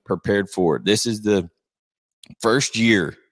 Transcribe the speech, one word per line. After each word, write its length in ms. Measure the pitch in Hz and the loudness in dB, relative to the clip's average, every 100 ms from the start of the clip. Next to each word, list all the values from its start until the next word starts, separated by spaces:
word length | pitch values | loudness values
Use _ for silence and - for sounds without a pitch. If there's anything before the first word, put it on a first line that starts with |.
| - | -6
prepared 420 | 92 - 101 95 | -4 0 -2 -2
for 280 | - 87 71 | -2 0 0
it. 100 | 101 | 0
This 180 | 107 | 0
is 160 | 120 107 | 0 -4
the 300 | 107 101 87 _ _ _ _ _ _ _ - - | 0 0 -2 _ _ _ _ _ _ _ -20 -6
first 360 | 113 127 - 110 | 0 0 -2 0
year 420 | 117 104 76 - _ | 2 4 2 -8 _